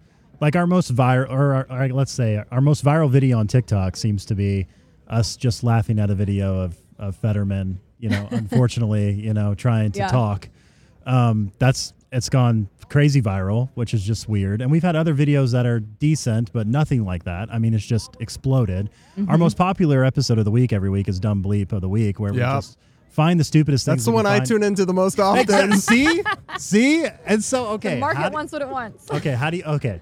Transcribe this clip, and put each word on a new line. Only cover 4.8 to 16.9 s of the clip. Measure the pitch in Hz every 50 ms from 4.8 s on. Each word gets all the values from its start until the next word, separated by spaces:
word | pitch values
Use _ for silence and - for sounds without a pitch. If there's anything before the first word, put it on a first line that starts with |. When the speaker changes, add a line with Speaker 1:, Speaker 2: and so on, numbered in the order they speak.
| _ _ _ _ _ -
Speaker 1:
us | 113 117 113 - -
just | - - 127 113 - -
laughing | 117 113 113 104 - 117 107
at | 107 101
a | 104
video | 92 104 98 101 98 98 98 95 92 92
of, | 90 82 - _ _ _ -
of | 104 98 92
Fetterman, | - - 113 107 104 101 98 98 98 95 92 95 95 - _ _ -
you | - -
know, | - 202 - -
Speaker 2:
<laughs> |
Speaker 1:
unfortunately, | 240 233 110 101 - - 127 113 - - 117 107 107 107 104 101 101
you | 101 104 110 107
know, | 107 104 104 101
trying | 92 - 127 117 110 107 107 98
to | 101
Speaker 2:
Yeah. | 98 95
Speaker 1:
talk. | 127 127 117 107 101 98 - - - _ _ _ _ _ _ _ _ _ -
Um, | 123 127 127 123 117 113 110 104 98 - -
that's, | 127 127 135 - - - - _ _ - -
it's | 127 - -
gone | - 135 123 120 117 110 104 98 _ _ - -
crazy | - 143 147 151 139 143
viral, | 110 107 95 98 92 95 104 117 127 131 -
which | - 117 110 -
is | 110 92
just | 104 113 107 -
weird. | - 110 101 98 95 101 110 127
And | 127
we've | 151 165 156
had | 180 165
other | 156 160 170 151
videos | 131 151 143 143 143 135 123 120
that | 127 123
are | 123 120 117
decent, | 107 107 107 - - 151 156 139 - 123 110 110 120 - -
but | 120 107
nothing | 104 120 143 156 -